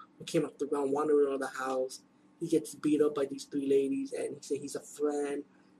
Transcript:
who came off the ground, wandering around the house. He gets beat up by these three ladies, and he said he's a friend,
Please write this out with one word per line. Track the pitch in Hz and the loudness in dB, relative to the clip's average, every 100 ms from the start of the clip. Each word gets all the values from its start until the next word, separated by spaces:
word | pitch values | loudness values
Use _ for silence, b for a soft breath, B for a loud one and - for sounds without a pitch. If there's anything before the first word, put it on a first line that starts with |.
| B - | B -18
who | - | -4
came | 165 | 0
off | 147 - | 0 -2
the | 143 | -2
ground, | 143 139 | 0 0
wandering | 139 151 147 139 | 2 4 6 4
around | 135 | 2
the | 131 | -4
house. | - 131 131 131 - - _ _ _ | -4 -2 -2 -2 -6 -18 _ _ _
He | 165 | 0
gets | 160 - 147 | 0 0 -4
beat | 151 147 | 2 4
up | 147 147 | 4 2
by | 135 | -2
these | 139 - | -4 -6
three | 143 135 | -4 2
ladies, | 139 139 135 135 | 4 4 0 -4
and | - - - | -6 -6 -8
he | |
said | - 139 | -6 -6
he's | 143 - | -6 -10
a | |
friend, | - - 147 147 143 143 143 b b b | -10 -4 -2 0 -2 -4 -8 b b b